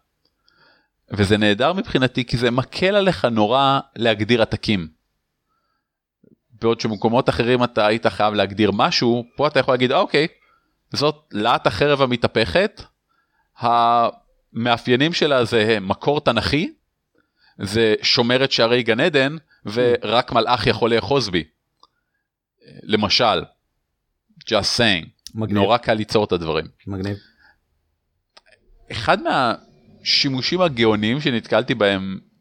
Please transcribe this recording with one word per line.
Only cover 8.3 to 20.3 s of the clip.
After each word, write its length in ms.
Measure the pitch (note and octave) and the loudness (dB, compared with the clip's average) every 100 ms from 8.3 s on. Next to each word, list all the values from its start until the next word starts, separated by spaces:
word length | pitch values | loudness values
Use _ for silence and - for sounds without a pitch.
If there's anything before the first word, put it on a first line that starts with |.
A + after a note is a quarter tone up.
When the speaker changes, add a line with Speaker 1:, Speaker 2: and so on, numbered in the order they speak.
Speaker 1:
להגדיר 360 | G#2 G2 G2+ G#2 | 0 -2 0 0
משהו, 540 | G2+ D3 E3 B2 A#2+ A#2 - | 2 0 0 0 0 -4 -4
פה 100 | C#3+ | 0
אתה 140 | C#3 | 0
יכול 140 | B2 | 0
להגיד, 180 | B2+ B2+ | 0 2
אה, 60 | C#3+ | 0
אוקיי, 280 | G3+ C#3 D#3+ - _ _ _ _ _ | 0 0 -2 -6 _ _ _ _ _
זאת 240 | G2+ C#3+ D3+ _ | -4 -2 -4 _
להט 340 | G#2 A2 D3 D3+ | -4 0 0 0
החרב 360 | - C#3+ C#3+ | 0 0 2
המתהפכת, 800 | C3+ B2 A#2 - - E3+ G#3 - - _ _ _ _ _ _ - | 0 0 0 0 0 0 -2 -4 -20 _ _ _ _ _ _ -6
ה-, 460 | A#2 A#2 A#2 A#2+ A#2 - _ _ _ | 0 2 2 2 0 -4 _ _ _
המאפיינים 580 | A2+ A#2+ A#2 - B2 D3+ | -6 -2 -2 2 2 2
שלה 320 | E3+ D#3+ C3+ | 0 0 0
זה, 140 | A#2 A#2 G#2+ | 2 2 2
אה, 120 | A2 | 0
מקור 400 | F#2+ G2+ - D3 | -2 -4 -2 -2
תנכי, 520 | - A#2 G2+ C#3 A#3+ - _ _ _ _ _ _ _ - | 0 -2 -2 -2 -4 -10 _ _ _ _ _ _ _ -12
זה 360 | G2+ G#2+ A2+ G#2+ | -6 0 2 2
שומרת 500 | - - A#2+ B2+ C3+ | 0 0 2 2 0
שערי 300 | - A#2 B2 | 2 2 2
גן 180 | A#2 A2+ | 0 0
עדן, 360 | E3+ D3 C3+ D#3+ - _ - | 2 2 0 -4 -14 _ -8
ורק 680 | G#2+ B2 A#2+ G#2+ A2+ B2+ | 0 0 0 0 0 0